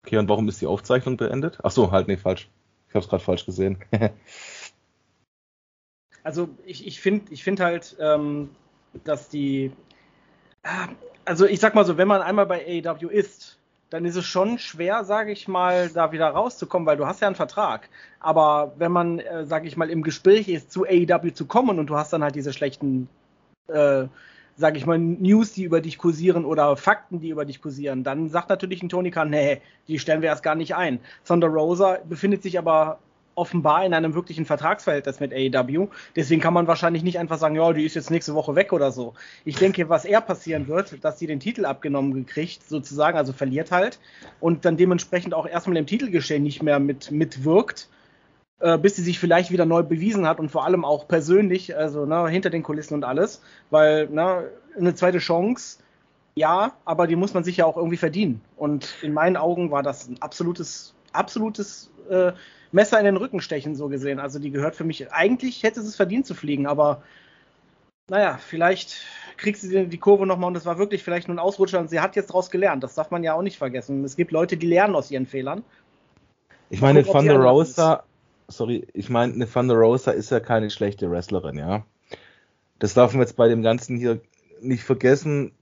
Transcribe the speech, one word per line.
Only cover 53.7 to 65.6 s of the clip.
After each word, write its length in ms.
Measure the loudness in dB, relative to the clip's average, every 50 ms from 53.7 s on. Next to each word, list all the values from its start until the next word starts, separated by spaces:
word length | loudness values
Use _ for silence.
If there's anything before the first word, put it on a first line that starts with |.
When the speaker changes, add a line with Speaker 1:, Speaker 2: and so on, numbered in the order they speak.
| 6 6 6 6 6 2 0 -2
Speaker 2:
ne, 400 | -2 0 0 0 0 -2 -6 -10 -14 -20 _ _ -6
eine 160 | 0 0 0 2
zweite 260 | 2 2 2 2 0
Chance, 600 | -2 0 0 0 2 0 -2 -4 -6 -18 -20 _ _ _ _ _ _ _ _ _ _ _ _
ja, 380 | 0 2 2 2 2 2 -2 -4 _ _
aber 240 | -4 0 0 2
die 80 | 2 2
muss 180 | 0 0 0 -2
man 120 | -2 -2
sich 120 | -2 2
ja 80 | 4 2
auch 120 | 2 2
irgendwie 200 | 0 -2 -2 -2
verdienen. 440 | -2 -2 -2 0 0 0 0 -2 -4 _ _ _
Und 360 | -6 -4 -2 -2 -4 -6 -10 -14 -10
in 120 | -6 -4 0
meinen 240 | 2 2 2 2
Augen 340 | 2 0 -2 0 -2 -2 -2
war 120 | -2 -2 -2
das 260 | -2 -6 -6 -12 -16
ein 120 | -12 -12
absolutes, 720 | -12 -12 -8 -6 -4 -4 -4 -6 -10 -12 -12 -16 -18 -20 _ _ _ _ -4
absolutes, 760 | -4 -4 -2 -4 -4 -4 -4 -4 -8 -10 -10 -12 -20 -20 _ _ -20 -8 -2
äh, 240 | 2 2 2 2 0 -4 -20 -20 _ _ _ _ 4
Messer 240 | 4 4 6 4
in 60 | 4 4
den 140 | 4 2
Rücken 240 | 2 -2 -4 -6 -8
stechen, 340 | -6 -6 -8 -6 -6 -8 -8
so 140 | -6 -6 -6
gesehen. 280 | -6 -6 -4 -4 -6
Also 220 | -4 -6 -8 -10 -8
die 100 | -10 -6
gehört 280 | -4 -2 -2 -2 -4
für 80 | -4 -6
mich, 260 | -6 -6 -6 -12 -6
eigentlich 500 | 0 2 2 2 2 0 -4 -8 -6 -2